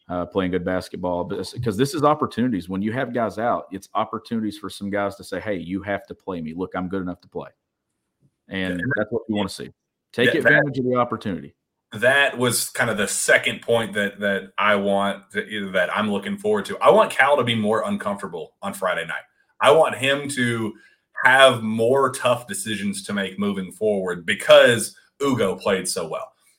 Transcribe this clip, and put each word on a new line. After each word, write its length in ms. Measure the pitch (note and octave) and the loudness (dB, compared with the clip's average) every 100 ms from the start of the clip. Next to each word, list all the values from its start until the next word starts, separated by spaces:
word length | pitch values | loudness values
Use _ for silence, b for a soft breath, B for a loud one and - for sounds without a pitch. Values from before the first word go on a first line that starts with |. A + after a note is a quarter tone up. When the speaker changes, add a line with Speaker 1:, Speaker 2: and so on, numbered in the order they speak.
| - | -8
Speaker 1:
uh, 160 | F2 F2 | -6 -2
playing 260 | G2 F2+ | 0 0
good 140 | F2+ F2+ | 0 -2
basketball. 580 | F#2 - - F2+ F2 | -4 -4 -6 -4 -2
But 160 | F#2+ G2 | -4 -6
it's, 140 | F#2+ - | -8 -6
'cause 160 | A#2 G2 | -2 0
this 180 | C#3+ | 0
is 100 | E3 | 2
opportunities. 680 | D3 D3+ - - B2+ G2 E2+ | 2 2 0 0 0 -2 -4
When 120 | F#2+ | -4
you 120 | G#2+ | -4
have 200 | A#2+ B2 | -4 -4
guys 260 | A#2+ A2 G2 | -2 -2 -2
out, 260 | A#2+ F2 - | -2 -2 -4
it's 180 | F#2+ - | -14 -6
opportunities 640 | G2+ A2 A2 - A#2 G#2+ G2+ | -4 -2 -4 -6 -4 -4 -6
for 120 | F#2+ | -12
some 200 | - G2+ | -10 -6
guys 260 | G2+ G2+ F#2+ | -2 -2 -6
to 80 | |
say, 160 | F2+ F#2 | -10 -8
"Hey, 160 | G#2+ F#2+ | -4 -6
you 240 | E2 F#2+ | -4 -6
have 240 | G2+ G2 - | -4 -6 -6
to 80 | F2+ | -14
play 240 | - F2+ | -8 -8
me. 140 | D#2 | -8
Look, 220 | E2 F#2 F#2 | -8 -6 -6
I'm 120 | F2+ | -4
good 140 | F#2+ | -4
enough 180 | F2+ F2 | -6 -8
to 80 | _ | _
play." 200 | E2+ C2 - _ _ _ _ _ _ _ _ - | -12 -12 -16 _ _ _ _ _ _ _ _ -10
And 260 | F#2+ F#2 F2 | -6 -4 -4
Speaker 2:
Yeah, 80 | |
and 100 | B2 G#2 | -4 -2
Speaker 1:
that's 120 | G#2+ | -2
what 120 | A#2 - | -4 -4
you 60 | G#2 | -2
Speaker 2:
yeah. 40 | |
Speaker 1:
wanna 100 | F#2+ | -4
see. 220 | - C2 - _ _ _ | -6 -14 -16 _ _ _
Take 220 | - B2+ | 0 2
Speaker 2:
Yeah, 80 | D#3+ | 4
that 100 | B2 | 4
Speaker 1:
advantage 260 | D3+ D3 C3 | 4 2 -2
of 40 | |
the 120 | B2+ B2 | 0 0
opportunity. 600 | A#2+ A2 G#2+ E2 C#2+ - _ _ _ | 0 -4 -6 -8 -10 -20 _ _ _
Speaker 2:
That 440 | G#2 A#2+ C#3 C#3 B2 | 0 2 4 2 2
was 320 | A#2+ G#2+ - | 0 0 -2
kind 180 | - A#2+ | -2 -2
of 80 | G#2 | 0
the 100 | G2 | -2
second 540 | - - C#3 B2+ G#2+ | 0 2 2 2 -4
point 320 | - A#2 A2 | 0 0 0
that, 260 | G#2 G2+ - | -2 -4 -2
that 320 | G#2 G2 - - | -2 -2 -4 0
I 180 | G2+ G2+ | 2 2
want 560 | G2+ G2 G2+ G2 - | 2 0 0 -2 -8
to, 400 | G2+ G2+ G#2 F#2+ | -8 -6 -6 -4
that 240 | F#2+ F2 G2 | 0 0 0
I'm 160 | G#2+ | -2
looking 260 | G2 G#2 G2 | -2 -4 -4
forward 280 | G#2 G#2 G2 | -2 -2 -2
to. 120 | G2 | 2
I 120 | C3 | 6
want 180 | G3+ G#3 | 6 6
Cal 280 | - - C#3+ | 2 4 4
to 60 | |
be 120 | A#2+ A2+ | 2 0
more 320 | G#2 A2 G#2 | 0 0 0
uncomfortable 680 | G2+ G#2 G2 F#2+ E2+ D#2 _ | -4 -4 -6 -8 -10 -14 _
on 120 | G2 | -10
Friday 320 | G2 F#2 E2+ E2 | -4 -4 -2 -6
night. 180 | - - _ _ - | -10 -14 _ _ 2
I 100 | A#2 | 6
want 240 | D#3 C#3 G#2+ | 6 4 2
him 320 | C3+ C#3+ C#3+ | 0 0 -2
to 460 | - A#2+ A#2 A2 b b b _ - | -2 0 0 -4 b b b _ 0
have 400 | B2+ C3+ C3+ A#2+ | 4 8 8 6
more 480 | A2 A2+ A2+ C#3 C3 | -2 0 2 4 2
tough 340 | B2+ B2 A#2+ - | 0 0 0 -2
decisions 580 | - A2+ G2+ G2+ F#2+ | -8 -6 -4 -4 -6
to 100 | - | -6
make 260 | G2+ F#2+ F#2+ | -4 -4 -4
moving 320 | G2+ G2 F2+ | -4 -4 -8
forward, 540 | - G#2+ G2+ F2+ F2 E2 | -4 -2 0 -2 -4 -4
because 720 | G#2 - D3 C3 A2+ G#2 b b - | 0 8 10 10 6 -2 b b -6
Ugo 340 | C#3 B2 G2 F#2 | -2 0 0 -2
played 320 | A2 F#2+ F#2 | -2 -2 -2
so 220 | - E2 | -6 -6
well, 240 | D#2 - _ _ | -8 -12 _ _